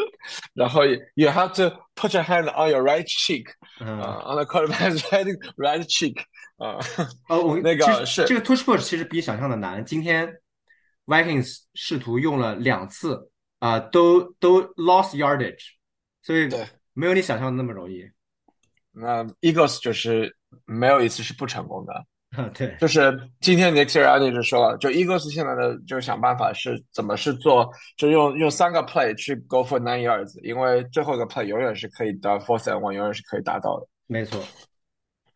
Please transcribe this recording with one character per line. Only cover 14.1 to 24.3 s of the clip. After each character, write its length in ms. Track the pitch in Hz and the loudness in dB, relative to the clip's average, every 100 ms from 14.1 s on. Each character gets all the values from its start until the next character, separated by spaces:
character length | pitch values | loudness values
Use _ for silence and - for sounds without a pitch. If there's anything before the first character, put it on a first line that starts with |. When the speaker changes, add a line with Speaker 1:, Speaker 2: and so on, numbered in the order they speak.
| 180 180 _ | 6 4 _
Speaker 2:
都 220 | 175 185 190 | 4 4 4
lost 420 | - 170 185 196 143 | -4 4 4 4 -2
yardage， 460 | 143 143 110 - - _ _ _ _ _ | 0 0 -4 -8 -20 _ _ _ _ _
所 140 | - 160 | -2 0
以 120 | 151 | 0
Speaker 1:
对。 180 | 127 107 _ _ | -4 -8 _ _
Speaker 2:
没 140 | - 170 | -4 0
有 80 | |
你 80 | 185 | 0
想 160 | 185 113 | 0 -4
象 180 | 131 127 | -2 -4
的 60 | |
那 40 | 127 | -6
么 60 | |
容 180 | 101 90 | -8 -12
易。 140 | 92 98 _ _ _ _ _ _ _ _ | -14 -16 _ _ _ _ _ _ _ _
Speaker 1:
那 340 | - 117 117 113 - | -12 -6 -4 -6 -2
Eagles 400 | 165 160 147 - | 0 4 2 2
就 120 | 123 | -4
是 440 | 110 113 113 110 - _ _ | -4 -2 -2 -2 -8 _ _
没 240 | _ 113 127 | _ 0 4
有 120 | 139 | 4
一 80 | 117 | 2
次 140 | - | -2
是 100 | 113 | -10
不 140 | - 135 | -8 -8
成 200 | - - | -8 -10
功 200 | 95 95 | -14 -12
的。 200 | - - _ _ | -14 -14 _ _
Speaker 2:
啊， 160 | - 117 | -8 -8
对。 200 | - 127 - | -6 -8 0
Speaker 1:
就 80 | 160 | 2
是 260 | 160 135 131 123 _ | 6 4 2 -10 _
今 180 | 170 180 | 4 6
天 160 | 180 | 6
Nick 160 | 151 143 | 4 4
Sirianni 420 | 156 135 135 135 | 4 6 6 4